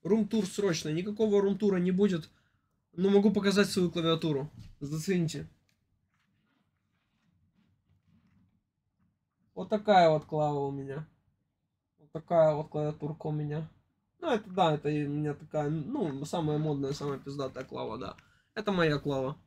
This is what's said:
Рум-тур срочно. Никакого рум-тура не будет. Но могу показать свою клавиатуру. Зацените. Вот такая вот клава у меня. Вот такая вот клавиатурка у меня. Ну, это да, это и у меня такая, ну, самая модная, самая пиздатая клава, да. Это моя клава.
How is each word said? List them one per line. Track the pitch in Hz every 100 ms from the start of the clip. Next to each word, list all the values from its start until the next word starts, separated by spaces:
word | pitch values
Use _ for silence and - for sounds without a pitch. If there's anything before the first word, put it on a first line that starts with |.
Рум-тур | 170 220 208 226 185
срочно. | - 202 160 156
Никакого | 156 190 208 220 202
рум-тура | 196 190 214 185
не | 180
будет. | 185 208 175 - _ _ _ _ _ _
Но | - 190
могу | 202 208
показать | 202 196 190 196
свою | - 175
клавиатуру. | 175 165 160 165 139 147 - - -
Зацените. | 143 156 156 185 165 143 160 _ _ _ _ _ _ _ _ _ _ _ _ _ _ _ _ _ _ _ _ _ _ _ _ _ _ _ _ _ _ _ _ _ _ _ _ _ _ _ _ -
Вот | 185
такая | 214 214 196 165
вот | 156
клава | 147 156 151 147
у | 139
меня. | 139 135 135 156 _ _ _ _ _ _ _ _ _
Вот | 151
такая | 156 - 170 156
вот | 151 156
клавиатурка | 151 151 151 151 156 156
у |
меня. | 151 147 151 160 _ _ _ _ _
Ну, | 349
это | 233 214
да, | 185 170
это | 147 147
и | 151
у | 143
меня | 147 151
такая, | 147 156 151 147
ну, | 160 151 285 185 135
самая | 151 180 156 151
модная, | 156 143 139
самая | 147 143 135
пиздатая | 139 143 131 123
клава, | 131 127 127 110
да. | - - _ _ _
Это | - 208
моя | 190 160 147
клава. | 143 135 131 147